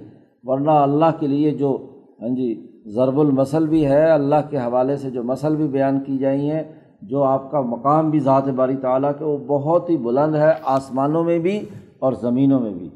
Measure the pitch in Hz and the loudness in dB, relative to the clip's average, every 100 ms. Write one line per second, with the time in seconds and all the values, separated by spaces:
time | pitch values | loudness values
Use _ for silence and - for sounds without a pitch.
0 | - - _ _ 120 139 147 151 139 143 | -14 -20 _ _ -4 -2 2 4 4 4
1 | 160 156 147 143 151 127 139 127 - - | 2 2 -2 0 0 0 -2 -2 -6 -20
2 | - _ 110 127 123 107 - - 104 107 | -20 _ -6 -4 -4 -6 -10 -20 -8 -2
3 | 131 135 151 135 131 156 156 160 143 143 | 0 2 2 2 0 0 2 2 4 4
4 | 160 151 139 147 143 147 120 123 131 139 | 4 4 4 0 0 -4 -2 0 0 -2
5 | 135 123 120 131 151 151 151 135 135 135 | -4 -6 -4 -2 -2 0 0 0 0 0
6 | 135 135 135 139 143 156 156 - - _ | -2 -2 0 0 -2 -4 -8 -16 -20 _
7 | 101 139 135 135 - 151 120 117 135 156 | -6 0 2 0 -2 -4 -4 -2 2 2
8 | 156 151 131 135 139 127 127 135 127 131 | 2 0 2 2 2 0 0 0 0 0
9 | 143 143 156 143 123 143 143 226 170 160 | 0 -2 -4 -4 -2 -2 0 0 0 -2
10 | 117 131 156 151 156 160 131 135 - 131 | 0 0 2 2 2 2 0 -2 -2 -4
11 | 143 165 170 170 170 208 208 - - _ | 0 0 0 0 -2 -4 -8 -16 -20 _
12 | 131 107 117 123 139 135 110 87 82 | -2 -2 -2 2 4 2 0 -6 -12